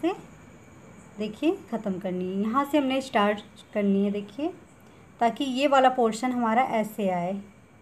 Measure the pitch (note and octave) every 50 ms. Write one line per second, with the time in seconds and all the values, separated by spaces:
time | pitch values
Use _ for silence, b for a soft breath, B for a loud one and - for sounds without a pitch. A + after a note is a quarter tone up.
0 | D#4 E4+ G#4 - - - - - - - - - - - - - - - - -
1 | - - - G3+ G#3+ G#3+ G#3+ - D4 D#4+ G4 G4 - - A#3 A3 - G3+ F#3 F3
2 | - F#3 F3+ F3+ F3+ F#3 F#3+ G3 G#3 A3 A#3 C#4 C#4+ C#4+ - D4+ C4+ C4 C4 C4+
3 | C4 - - A3 G3+ G#3 G#3+ G#3 - - - - - - - G#3+ G3+ G3+ G3 G3
4 | G3+ G3+ G3+ G3+ G3+ - - C#4 D4 F4 F4 - - - - - - B B B
5 | B B B - A#3+ A3+ A3+ - C#4+ C4+ B3 B3+ C#4+ C#4+ C#4 C4+ C4 B3+ B3+ C4
6 | A#3 A3 A3 - C4 B3+ B3 B3 A#3 A3 A3 B3 C4 - A#3 A3 G#3+ G#3+ - -
7 | G3+ F#3 F3+ F3 F3 F3+ G3+ G3 G3+ - - - - - - -